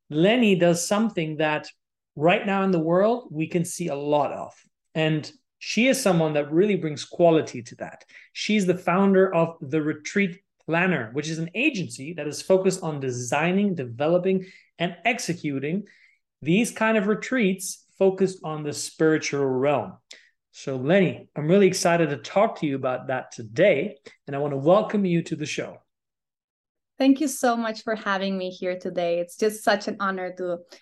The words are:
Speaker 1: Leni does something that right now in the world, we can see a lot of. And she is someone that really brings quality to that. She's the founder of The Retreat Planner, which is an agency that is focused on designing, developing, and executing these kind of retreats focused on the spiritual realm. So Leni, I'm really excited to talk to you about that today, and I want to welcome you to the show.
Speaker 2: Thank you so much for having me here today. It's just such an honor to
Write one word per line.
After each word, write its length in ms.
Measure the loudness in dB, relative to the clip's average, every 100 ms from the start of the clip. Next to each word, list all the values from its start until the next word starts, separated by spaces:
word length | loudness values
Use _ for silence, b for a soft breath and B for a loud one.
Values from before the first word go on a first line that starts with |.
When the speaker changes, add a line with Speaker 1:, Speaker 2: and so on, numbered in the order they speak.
| -6
Speaker 1:
Leni 460 | 2 4 4 4 4
does 300 | 4 2 0
something 500 | 0 0 -2 -4 -2
that 300 | 0 -2 -6 -18 _ _ _ 0
right 300 | 2 2 2
now 160 | 0
in 80 | 2
the 80 | 2
world, 520 | 2 4 2 0 -4
we 160 | -6 -2
can 180 | -2 -2
see 220 | -6 -6
a 80 | -6
lot 360 | 0 0 0
of. 220 | -4 -12 -16 _ _ _
And 340 | -2 0 0 -4 -14 _ _
she 300 | -4 2 2
is 120 | 4
someone 340 | 2 2 2
that 180 | 0 0
really 240 | 2 2 2
brings 280 | -2 -8
quality 600 | -8 2 4 4 2 -8
to 120 | -14 -14
that. 280 | -14 -14 _ B B
She's 360 | -8 0 2 2
the 100 | 0
founder 560 | 0 2 4 6 4
of 220 | 4 0 -2
The 220 | -4 -2
Retreat 580 | -2 -4 -4 0 0 -4 _ _ -4
Planner, 440 | -2 0 -2 -4
which 160 | -6 -6
is 80 | -6
an 140 | -6
agency 600 | -2 -2 -2 -6 -10 -12
that 120 | -10 -8
is 160 | -6
focused 400 | 2 2 2 -2
on 180 | -4 -4
designing, 760 | -4 -6 -2 0 2 2 0 -2
developing, 720 | -6 -2 0 2 2 -2 B B B B
and 160 | -6 -2 -2
executing 800 | -2 -4 -6 -4 -4 -4 -6 -6 b b b b _
these 300 | 0 2 2
kind 260 | 0 2 2
of 80 | 2
retreats 800 | -2 -2 0 0 0 -6 -14 _ 0
focused 400 | 2 4 0 -2
on 200 | -10 -8
the 100 | -6
spiritual 720 | -8 -8 0 2 2 0 -2 0
realm. 480 | 0 2 0 -2 -12 -20 B B B _
So 220 | -14 -8 -4
Leni, 520 | 2 4 2 -2 -12 -4
I'm 120 | 2
really 200 | 4 4
excited 420 | 4 2 2 2
to 80 | -2
talk 420 | -2 0 0 0
to 40 | -4
you 100 | -2
about 320 | -4 -4 -4
that 220 | -6 -8
today, 680 | -14 -6 2 4 4 -2 -8 B B -10
and 100 | -6
I 40 |
want 140 | -4
to 40 | 0
welcome 480 | 4 4 4 0 0
you 160 | 0
to 140 | -2 -6
the 100 | -6
show. 320 | -6 -8 -12 _ _ _ _ _ _ _ _ _ _ _ 2
Speaker 2:
Thank 240 | 4 4
you 60 | 0
so 280 | 0 0 0
much 280 | -2 -6
for 100 | -6
having 420 | -4 -2 -2 -2 -4
me 140 | -6
here 300 | -6 -6 -6
today. 400 | -6 -4 -2 -2
It's 180 | -4 -2
just 260 | -2 0
such 240 | 0 0 -2
an 100 | -6
honor 340 | -4 -4 -8 -8
to 180 | -6 -8 -10 B